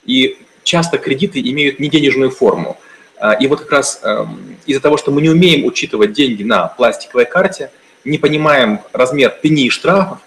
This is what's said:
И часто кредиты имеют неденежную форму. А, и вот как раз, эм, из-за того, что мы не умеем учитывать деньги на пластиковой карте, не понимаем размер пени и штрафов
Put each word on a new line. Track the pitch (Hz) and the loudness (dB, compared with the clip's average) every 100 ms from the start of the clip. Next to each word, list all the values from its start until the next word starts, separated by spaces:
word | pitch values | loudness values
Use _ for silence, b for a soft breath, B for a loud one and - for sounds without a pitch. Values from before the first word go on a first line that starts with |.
| - | 0
И | 131 131 - - _ | 0 0 -2 -20 _
часто | - 175 165 - | -2 -2 0 -4
кредиты | - 135 190 143 | -2 -2 -2 -2
имеют | 120 143 143 135 | -4 -2 -2 -2
неденежную | 147 151 139 131 131 | 0 2 2 2 0
форму. | 131 110 87 73 - B B B - | 2 0 0 -6 -10 B B B -4
А, | 107 | 0
и | 107 135 | 2 0
вот | 147 | -2
как | - | 0
раз, | 143 - - | -2 -2 -6
эм, | - 110 110 104 98 - - | -4 -4 -6 -12 -18 -16 -4
из-за | 135 | 0
того, | 147 147 | 2 0
что | - | 0
мы | 143 | 0
не | 160 | 2
умеем | 165 180 147 123 | 4 4 4 0
учитывать | - 123 113 104 | -4 -6 0 0
деньги | 107 135 107 | 2 -2 -2
на | 104 101 82 | 0 0 -2
пластиковой | - 120 - - 160 160 | 0 0 0 -4 -2 0
карте, | 175 190 - 139 b b b | 0 -2 -4 -14 b b b
не | 135 151 | -6 -2
понимаем | 151 151 156 143 113 104 - | 0 2 2 4 2 0 -6
размер | - 127 143 120 - | 0 0 2 0 0
пени | 156 151 120 | 0 2 2
и | |
штрафов | - 151 196 185 131 | 0 0 0 0 -6